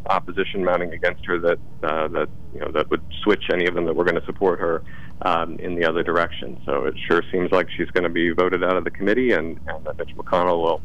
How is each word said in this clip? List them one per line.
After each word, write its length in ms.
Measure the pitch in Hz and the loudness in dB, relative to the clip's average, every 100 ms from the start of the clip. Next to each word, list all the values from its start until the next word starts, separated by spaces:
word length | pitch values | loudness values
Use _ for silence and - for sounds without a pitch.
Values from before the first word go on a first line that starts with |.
| - | 0
opposition 580 | 92 90 87 92 101 | 0 0 -2 -2 0
mounting 280 | 90 87 87 | 2 2 0
against 340 | 85 87 90 - | -2 -2 0 -2
her 140 | 87 | 2
that, 180 | 85 82 - - | 2 0 -2 -4
uh, 240 | 80 80 78 | -2 0 0
that, 220 | 80 76 - - | 0 -2 -4 -8
you 60 | 76 | -6
know, 100 | 73 | -2
that 180 | 78 76 | 0 2
would 140 | 80 - - | 0 -2 -2
switch 180 | 104 98 - | 2 2 2
any 140 | 87 87 | 2 2
of 80 | |
them 100 | 85 85 | 2 0
that 100 | 80 | 2
were 80 | |
gonna 200 | 87 85 78 | 2 0 -2
support 340 | - 95 87 | 0 2 2
her, 240 | 85 80 - - - - | 0 -2 -4 -8 -8 -4
um, 340 | 92 85 82 80 | 0 0 0 -4
in 160 | 90 | -4
the 100 | 85 | 0
other 200 | 82 82 | 2 2
direction. 560 | 82 85 82 - 62 67 | 2 2 0 -2 -8 -6
So 200 | - 69 | -2 -2
it 100 | 67 76 - | -2 -4 2
sure 140 | 85 - | 2 2
seems 180 | 92 90 | 0 2
like 180 | 95 85 - | 2 2 -2
she's 140 | 85 | -2
gonna 180 | 92 87 | 0 0
be 220 | 85 85 | 2 2
voted 320 | 82 90 87 | 2 2 2
out 140 | 90 92 | 2 2
of 80 | |
the 60 | 85 | 0
committee, 420 | - 101 113 127 | -2 0 2 4
and, 260 | 90 82 78 82 | 2 0 -6 -8
and 180 | 80 | -6
that 140 | 80 82 | -6 -6
Mitch 180 | 82 - | -6 -8
McConnell 460 | - 90 90 85 | 0 2 4 4
will 180 | 82 80 | 2 0